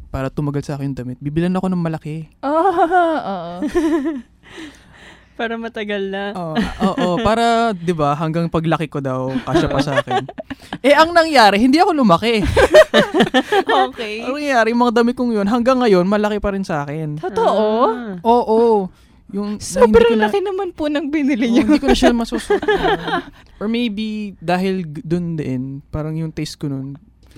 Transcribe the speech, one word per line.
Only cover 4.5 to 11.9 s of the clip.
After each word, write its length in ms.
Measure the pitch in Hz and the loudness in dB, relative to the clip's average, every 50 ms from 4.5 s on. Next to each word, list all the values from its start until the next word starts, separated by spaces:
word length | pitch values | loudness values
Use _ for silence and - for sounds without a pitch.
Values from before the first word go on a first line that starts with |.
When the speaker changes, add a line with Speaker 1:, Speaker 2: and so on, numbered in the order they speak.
| - - 320 294 - - - - - - - - - - _ _ _ | -20 -18 -18 -18 -20 -20 -20 -20 -20 -20 -20 -20 -20 -20 _ _ _
Speaker 3:
Para 200 | - 240 226 233 | -8 -6 -6 -6
matagal 560 | 226 226 226 233 226 214 208 208 202 196 196 | -8 -8 -8 -6 -4 -2 -2 -2 -2 -2 -4
na. 240 | 190 196 202 202 202 | -4 -4 -6 -6 -6
Speaker 1:
Oo, 240 | 185 175 160 156 226 196 180 - - - | -6 -6 -2 -2 -2 -2 -2 -2 -2 -2
oo, 200 | 196 - 277 180 180 175 165 | -2 0 0 0 0 0 0
para, 480 | 226 202 226 233 233 233 233 226 233 226 | 2 2 2 2 2 2 2 2 2 0
di 220 | 208 170 170 170 175 | -2 -2 -2 -4 -2
ba, 240 | 156 147 143 147 | 0 0 0 0
hanggang 320 | 147 170 160 156 170 170 165 | 0 -2 -2 -2 -2 -2 0
paglaki 400 | - 165 160 165 160 147 151 143 | -2 -2 0 0 0 -2 -2 -6
ko 80 | - | -6
daw, 320 | 147 135 135 131 131 131 131 131 240 | -6 -4 -4 -4 -4 -4 -4 -4 -4
kasya 300 | - 135 131 - 160 - | -4 0 0 0 0 2
pa 100 | - 135 | 0 -2
sa 220 | 135 147 269 - | -2 0 -2 -2
akin. 240 | - - - 127 131 | -2 -2 -4 -4 -4
Speaker 3:
<laughs> 80 | - - - - - 269 - - - - - | -6 -12 -16 -14 -14 -16 -18 -12 -12 -10 0
Speaker 1:
Eh, 120 | - 254 | 2 4
ang 180 | 285 285 320 330 | 6 6 4 4
nangyari, 480 | 349 339 320 320 302 254 220 202 196 | 4 2 2 4 6 6 6 6 6
hindi 200 | 202 240 269 262 | 4 4 4 4
ako 160 | 320 370 415 | 4 4 4